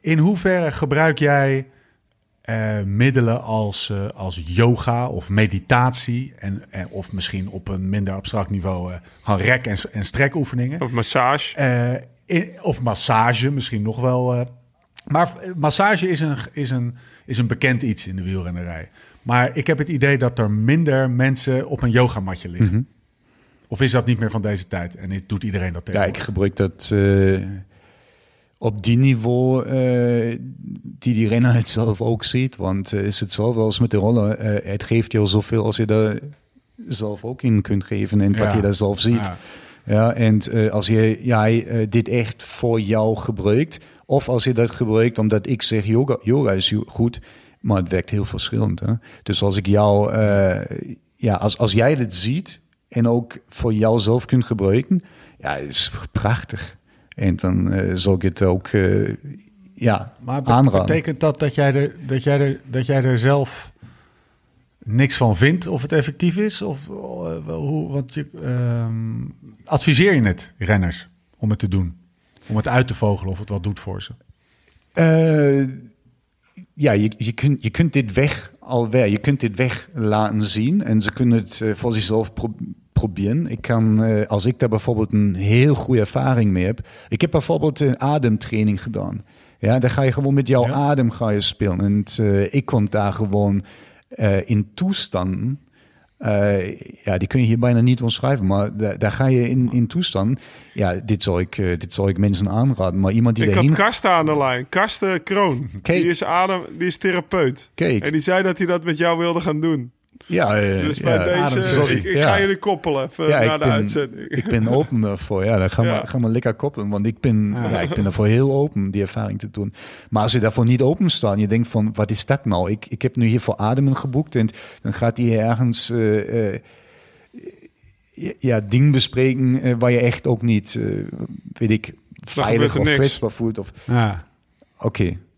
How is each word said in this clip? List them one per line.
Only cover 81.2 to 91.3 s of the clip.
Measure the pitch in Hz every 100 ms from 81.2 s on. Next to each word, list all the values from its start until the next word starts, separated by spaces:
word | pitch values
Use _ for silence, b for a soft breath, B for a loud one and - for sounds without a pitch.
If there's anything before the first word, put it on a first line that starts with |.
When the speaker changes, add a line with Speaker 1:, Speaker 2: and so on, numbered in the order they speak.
| 123 117
Speaker 3:
het, | 92 -
eh, | 110
voor | 101 120
zichzelf | 110 104 110 107
pro-, | - 117 107 110 - _
proberen. | - 110 92 98 135 170
Ik | 113
kan, | - 117 113 107
eh, | 113 107 107
als | 104 101
ik | 127
daar | 123
bijvoorbeeld | 107 - 110 107
een | 107 104
heel | 92 98 117 139
goede | 143 - 123
ervaring | 101 135 131 123 107
mee | 92
heb. | 90 117 - B B
Ik | 117
heb | 170
bijvoorbeeld | 160 - 160 151 135
een | 143 123
ademtraining | 135 151 123 107 - 110 107 98
gedaan. | - 101 92 101 - b b b
Ja, | 107 127
daar | 123
ga | 139
je | 135
gewoon | 127 139
met | 139 127
jouw | 127 120
Speaker 1:
Ja. |
Speaker 3:
adem | 135 143 143 120
ga | 110 113